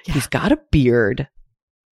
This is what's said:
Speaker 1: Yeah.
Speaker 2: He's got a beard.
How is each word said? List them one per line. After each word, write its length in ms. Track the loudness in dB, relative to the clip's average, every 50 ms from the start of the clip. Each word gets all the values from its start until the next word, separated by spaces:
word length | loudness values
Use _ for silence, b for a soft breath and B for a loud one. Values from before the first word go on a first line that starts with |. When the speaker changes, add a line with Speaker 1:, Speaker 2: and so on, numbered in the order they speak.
| B
Speaker 1:
Yeah. 80 | -6 -4
Speaker 2:
He's 140 | -4 -4
got 240 | -4 -4 -2 0 0
a 80 | -2 -2 _ _
beard. 560 | 0 2 2 4 2 2 2 0 -2 -4 -8 -12 _ -20 -20 _ _ _ _ _ _ _ _ _